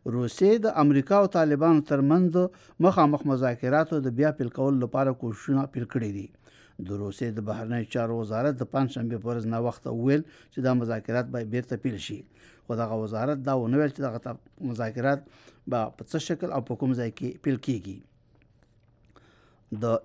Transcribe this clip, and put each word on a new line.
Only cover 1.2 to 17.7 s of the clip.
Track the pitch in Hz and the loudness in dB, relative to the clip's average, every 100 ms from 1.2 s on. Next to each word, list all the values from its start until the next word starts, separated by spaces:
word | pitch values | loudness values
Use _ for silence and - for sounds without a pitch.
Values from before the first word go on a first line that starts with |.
او | 196 180 | 4 4
طالبانو | 156 143 165 156 147 | 2 4 6 4 4
ترمنځ | 139 139 170 180 175 | 2 4 6 4 4
د | 180 - - - 175 | 0 -2 -14 2 4
مخامخ | 185 147 147 143 | 6 4 2 0
مذاکراتو | 131 127 120 127 147 156 156 131 | 0 0 0 0 2 2 0 -2
د | 120 | 2
بیا | 151 151 | 0 0
پیل | 120 - | -4 0
کولو | 135 135 123 | 0 2 0
لپاره | 131 135 127 | 0 0 0
کوششونه | 117 101 - 135 135 123 | -4 -6 -2 0 0 -4
پیل | 117 | -6
کړي | 131 110 98 | -4 -4 -6
دي. | 101 _ _ - - - 90 | -10 _ _ -20 -20 -14 -8
د | 101 | -6
روسیې | 101 98 117 110 | -6 -6 -6 -4
د | 104 | -6
بهرنیو | 95 113 120 107 | -6 -4 -4 -4
چارو | 123 113 117 | -2 -2 -2
وزارت | 107 110 139 131 | -4 -2 -2 -2
د | 120 | -4
پنجشنبې | 135 131 127 117 113 | -2 -2 -2 -4 -4
په | 117 | -4
ورځ | 120 110 | -4 -4
ناوخته | 113 117 - 127 | -2 -2 -4 -6
وویل | 117 127 147 156 | -2 2 2 0
چې | - - - 131 | -12 -14 -4 0
دا | 127 | 0
مذاکرات | 117 113 104 120 123 127 | 0 -4 -2 -2 -2 -6
باید | 110 120 | -4 -4
بیرته | 123 120 131 | -4 -4 -4
پیل | 101 - | -6 -8
شي. | 104 - _ - _ - | -12 -14 _ -20 _ -6
خو | 113 | -4
دغه | 113 110 110 | -2 -2 -4
وزارت | 110 127 147 135 | -2 -2 -2 0
دا | 131 | 0
ونه | 117 135 | 2 2
ویل | 151 139 | 2 -2
چې | 139 | -6
دغه | 113 131 | -6 -10
ت-، | 113 - - 131 | -12 -16 -10 -8
مذاکرات | 117 113 120 131 139 - - - _ - | -4 -4 -2 0 0 -4 -20 -20 _ -4
به | 120 110 - | -2 -2 -6
په | - | -8
څه | - - | -6 -4
شکل | 160 - | -4 -4
او | 139 117 | -4 -4
په | 120 | -2
کوم | 131 123 | 0 0
ځای | 117 - | -2 -6
کې | 123 - | -8 -4
پیل | 147 131 | -2 -2
کیږي. | - | -2